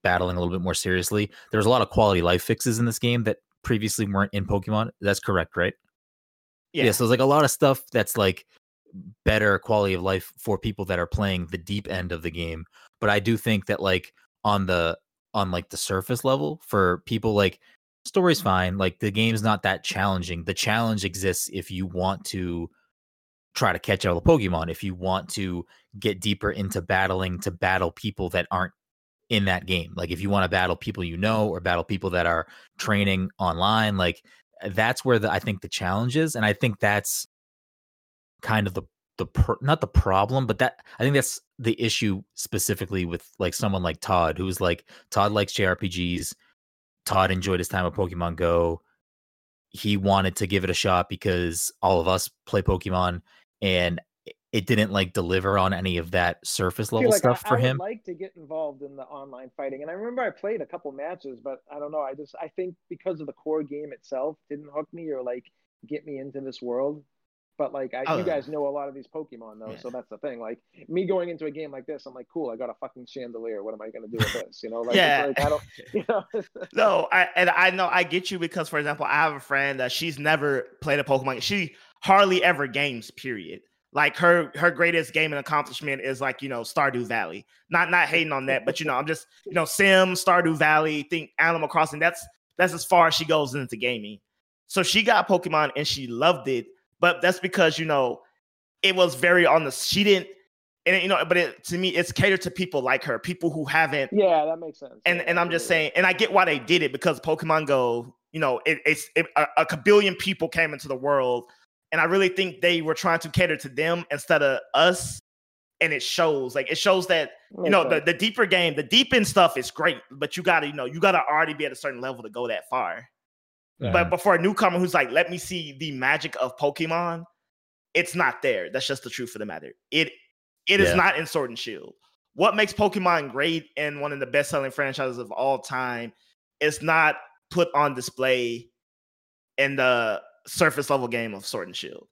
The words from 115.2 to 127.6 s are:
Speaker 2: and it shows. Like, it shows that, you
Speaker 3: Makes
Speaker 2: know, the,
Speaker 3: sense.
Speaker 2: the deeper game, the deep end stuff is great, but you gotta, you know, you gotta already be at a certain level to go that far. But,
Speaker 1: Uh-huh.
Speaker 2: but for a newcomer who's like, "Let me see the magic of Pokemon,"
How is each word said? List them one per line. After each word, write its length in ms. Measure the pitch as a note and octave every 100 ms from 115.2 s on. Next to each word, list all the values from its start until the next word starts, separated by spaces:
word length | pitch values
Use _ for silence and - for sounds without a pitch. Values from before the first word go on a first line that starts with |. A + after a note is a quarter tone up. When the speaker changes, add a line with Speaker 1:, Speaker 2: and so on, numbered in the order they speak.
| - _ _ _ _ -
Speaker 2:
and 120 | D#3+
it 100 | C#3+
shows. 520 | - - E3 C#3+ B2+
Like, 160 | C#3 C3
it 80 | D#3
shows 280 | G3+ F#3+ F3+
that, 240 | E3 C#3+ - _
you 100 | F#3+
Speaker 3:
Makes 60 | E3+
Speaker 2:
know, 140 | F#3
the, 60 | C#3 D#3
Speaker 3:
sense. 80 | D#3+
Speaker 2:
the 80 |
deeper 320 | E3+ A3 A3+ G3+
game, 280 | F3+ E3+
the 80 | C#3+
deep 300 | C#3+ - C4+
end 160 | B3+ G#3
stuff 280 | G3 F#3 C3+
is 140 | B2
great, 280 | - E3 B2+ -
but 260 | C#3 D3 F3+
you 60 |
gotta, 240 | F3 E3 D3
you 60 |
know, 140 | D3 B2+
you 140 | D#3
gotta 220 | G3 F3 C#3
already 240 | D3+ D#3+
be 120 | D3 D3
at 60 |
a 40 | B2+
certain 240 | C#3+ B2
level 220 | C3 B2+
to 80 | A2
go 180 | G#2 A#2+
that 200 | G2+ -
far. 400 | B2+ F#2 E2+ A#2+ _ _ _ _ _ _ -
But, 60 | A#2
Speaker 1:
Uh-huh. 100 | F3 E3+
Speaker 2:
but 100 | F3
for 120 | G3+
a 60 | F3
newcomer 380 | F#3 G3+ G3 F3
who's 160 | F3+
like, 160 | E3 F3+
"Let 200 | D#3+ F3
me 80 | F3+
see 380 | - F3+ D3+ C3+
the 140 | D#3+
magic 440 | C3+ C3 D3+ E3 -
of 160 | B2+ -
Pokemon," 680 | C#3+ C#3+ D#3+ E3 F3 E3 E3+ _ _ _